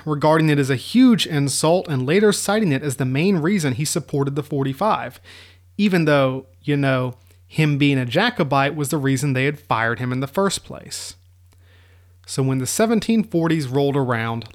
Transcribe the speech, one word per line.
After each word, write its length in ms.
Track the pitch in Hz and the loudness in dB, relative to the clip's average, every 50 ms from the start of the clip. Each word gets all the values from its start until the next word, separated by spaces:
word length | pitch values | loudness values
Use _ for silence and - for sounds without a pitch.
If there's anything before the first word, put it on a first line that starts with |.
| - | -6
regarding 440 | 156 151 147 147 151 156 160 160 156 | -6 -2 0 2 4 4 4 4 4
it 100 | 147 143 | 2 2
as 100 | 139 127 | 2 0
a 60 | 139 | -2
huge 520 | 120 - - - 233 262 254 233 175 - | -4 -4 0 4 6 6 6 6 4 0
insult 600 | - 165 143 139 139 - - - 156 170 185 - | -2 -2 -2 0 0 0 0 2 2 2 2 0
and 180 | - 147 127 127 | -2 -4 -2 0
later 260 | 127 165 202 220 208 | 0 2 4 4 2
citing 400 | 196 - - - 202 220 220 170 | 2 0 -2 -2 0 0 2 0
it 120 | 135 135 - | 0 0 -2
as 120 | 147 123 | -4 -4
the 100 | - 139 | -4 -4
main 320 | 127 127 139 165 202 202 | -2 0 0 2 2 2
reason 360 | 165 139 - 214 196 151 139 120 | 2 0 0 0 0 0 -2 -2
he 120 | 110 156 | -2 -4
supported 500 | - - 170 - - - 143 139 139 139 | -4 -4 -4 -4 -4 -2 -2 -2 -2 -2
the 80 | 151 135 | -6 -6
forty-five, 760 | - 156 139 135 135 135 - 202 220 190 139 120 123 - - - - - - - - - _ _ _ _ | -4 -4 -4 -2 -4 -4 -2 -2 -2 -2 -2 -4 -10 -14 -18 -20 -20 -20 -20 -20 -20 -20 _ _ _ _
even 280 | - 202 214 185 175 160 | -2 0 2 2 2 2
though, 400 | 151 147 143 135 131 131 131 - - - _ | 2 2 2 2 0 -2 -4 -10 -14 -20 _
you 160 | - 147 143 | -4 -2 -2
know, 380 | 143 139 135 131 127 127 127 123 - _ - - _ _ | 0 0 0 0 0 -2 -4 -8 -12 _ -20 -20 _ _
him 300 | _ - - 156 151 147 | _ -2 0 0 0 2
being 200 | 135 147 143 139 | 2 2 2 2
a 80 | 131 127 | 0 -2
Jacobite 680 | 120 117 165 220 247 240 - 170 135 143 139 135 143 - | 0 0 0 0 0 0 -2 -2 0 0 0 0 0 -2
was 140 | 151 147 131 | -4 -4 -4
the 80 | 165 | -2
reason 360 | 156 135 135 135 127 147 147 131 | -2 0 0 0 0 0 -2 0
they 120 | 127 131 | 0 -2
had 140 | 143 151 - | -2 -4 -6
fired 400 | - - 123 110 113 113 117 113 | -2 2 2 4 4 2 0 0
him 120 | 127 123 | -2 -4
in 100 | 127 131 | -2 -4
the 60 | 135 | -4
first 360 | 135 - 196 196 196 - - - | -2 0 0 0 0 0 -4 -8
place. 520 | - - - - - - - - - - - _ _ _ _ _ _ _ - - _ - _ _ _ - _ _ _ _ _ _ | -12 -16 -18 -14 -14 -12 -12 -12 -14 -16 -18 _ _ _ _ _ _ _ -20 -20 _ -20 _ _ _ -20 _ _ _ _ _ _
So 160 | - - 143 135 | -8 -4 -2 0
when 160 | 131 135 131 | 0 0 -2
the 80 | 127 | -2
seventeen 560 | 123 - - 220 220 233 214 - - 226 226 202 | -2 0 0 0 2 2 0 0 2 0 0 0
forties 440 | - - 170 165 165 160 165 143 | 0 -2 0 0 0 0 -2 -2
rolled 280 | 123 127 143 139 139 139 | -2 -2 0 0 0 0
around, 500 | 143 135 123 120 113 113 113 117 117 113 - - | 0 0 0 -2 -2 -2 -4 -4 -6 -8 -12 -12